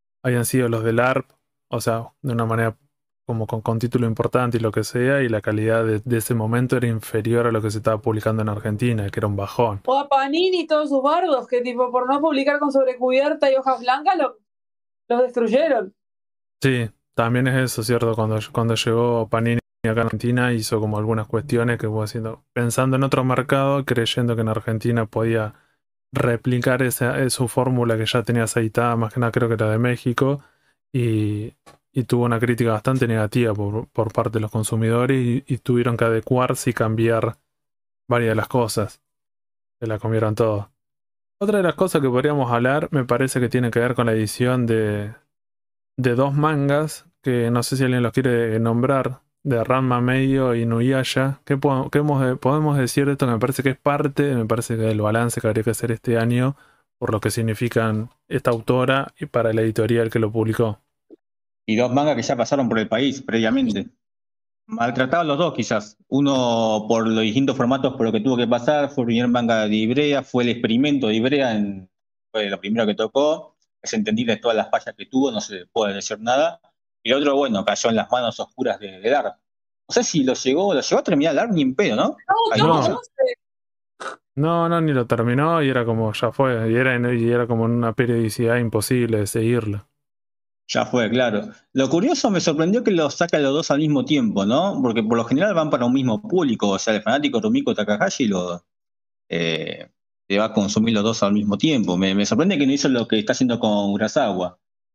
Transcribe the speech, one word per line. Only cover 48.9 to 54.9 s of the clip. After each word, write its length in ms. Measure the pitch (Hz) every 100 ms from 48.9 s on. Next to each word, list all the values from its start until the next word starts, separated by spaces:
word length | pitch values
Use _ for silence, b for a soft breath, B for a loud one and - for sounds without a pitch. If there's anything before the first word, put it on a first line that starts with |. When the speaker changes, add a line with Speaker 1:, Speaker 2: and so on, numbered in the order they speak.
| 135 127 127 _ _
Speaker 1:
de 200 | 143 120
Ranma 380 | 113 131 131 123
Medio 520 | 123 131 135 135 131
y 140 | 117 117
Nuyasha. 760 | 117 123 135 127 - 135 135 -
¿Qué 120 | 139
po-, 320 | 143 131 135
qué 80 | 147
hemos 260 | 147 139
de, 120 | 131 131
podemos 420 | 127 151 151 143
decir 300 | 123 - 139
de 60 |
esto? 120 | 139 131
Que 60 |
me 80 | 117
parece 240 | 123 -
que 60 | 135
es 60 | 131
parte, 580 | 147 143 147 139 143 127
me 100 | 110
parece 300 | 117 - 113
que 80 |
del 180 | 110